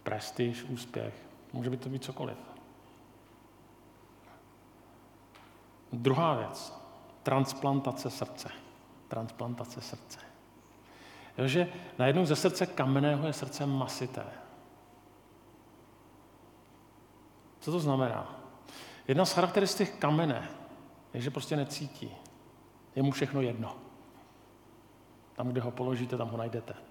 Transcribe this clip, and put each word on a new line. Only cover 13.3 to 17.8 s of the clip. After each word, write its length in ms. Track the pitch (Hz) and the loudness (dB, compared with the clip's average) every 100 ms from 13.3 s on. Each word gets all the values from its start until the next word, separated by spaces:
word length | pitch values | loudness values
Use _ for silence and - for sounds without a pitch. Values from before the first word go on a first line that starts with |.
srdce 320 | 147 135 - 139 | -2 -6 -4 0
masité. 600 | 135 123 - 123 - 104 - - - - - - - - - - - - - - - - - - - - - - - - - - - - - - - - - | 0 0 -2 -6 -6 -10 -12 -16 -20 -20 -20 -20 -20 -20 -20 -20 -20 -20 -20 -20 -20 -20 -20 -20 -20 -20 -20 -20 -20 -20 -20 -20 -20 -20 -20 -20 -20 -20 -10
Co 120 | - | -2
to 80 | |
znamená? 600 | 175 | 0